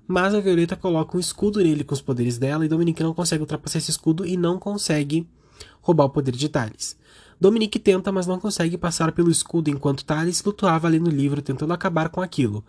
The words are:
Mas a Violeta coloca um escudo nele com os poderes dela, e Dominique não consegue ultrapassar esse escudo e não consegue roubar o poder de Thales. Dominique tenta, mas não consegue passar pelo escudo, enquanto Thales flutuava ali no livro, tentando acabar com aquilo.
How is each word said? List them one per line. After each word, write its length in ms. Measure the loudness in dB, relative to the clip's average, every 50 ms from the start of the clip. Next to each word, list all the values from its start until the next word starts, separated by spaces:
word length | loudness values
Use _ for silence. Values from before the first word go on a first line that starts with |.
| _
Mas 300 | -2 0 2 2 2 2
a 60 | 2
Violeta 340 | 2 2 2 2 2 0 -2
coloca 400 | -4 -2 0 0 0 0 0 -2
um 40 | -4
escudo 400 | -4 -4 -4 -2 -2 0 2 2
nele 240 | 2 2 2 0 -2
com 80 | -2 -4
os 80 | -4
poderes 360 | -4 -4 -2 0 0 -2 -2 -2
dela, 280 | -2 -2 0 0 0
e 20 | 0
Dominique 340 | 2 2 2 2 0 0
não 120 | -2 -2 -2
consegue 260 | -2 -2 -2 -2 -2
ultrapassar 380 | -2 -4 -6 -8 -8 -6 -6 -4
esse 120 | -4 -4
escudo 360 | -6 -2 0 0 0 0 -2
e 100 | -2 -2
não 240 | 0 0 0 0 -2
consegue 680 | -4 -6 -6 -4 -2 -2 0 0 0 0 -2 -4 -4 -6 _ _ _ _ _ -20 -20 -20 -20 _
roubar 220 | _ 2 4 4 4
o 60 | 2
poder 260 | 2 0 -2 -2 -2
de 140 | -2 -4 -2
Thales. 520 | -2 -2 -4 -4 -6 -10 -12 -12 -12 -14 _ _ -20 -20 -20 -20 -2 _
Dominique 400 | 4 4 4 4 2 0 -2 0
tenta, 320 | 2 4 4 4 2 -2
mas 160 | -2 -2 -2 -2
não 120 | -2 -4
consegue 380 | -4 -4 -2 -2 -2 -2 -2 -2
passar 340 | -4 -4 -2 0 0 0
pelo 180 | 2 2 4 4
escudo, 400 | 4 2 0 -2 -2 -2 0 0
enquanto 360 | -2 0 0 -2 -2 -2 -2
Thales 340 | -2 -2 0 0 0 -2 -2
flutuava 480 | -2 -4 -2 0 0 2 2 2 2 2
ali 120 | 2 2
no 100 | 2 2
livro, 320 | 2 2 0 0 0 -2
tentando 320 | -4 -4 -4 -4 -2 -4 -2
acabar 360 | -2 -2 -2 -2 0 -2 -2
com 120 | -2 -4
aquilo. 420 | -6 -4 -2 -2 -2 0 -2 -4 -10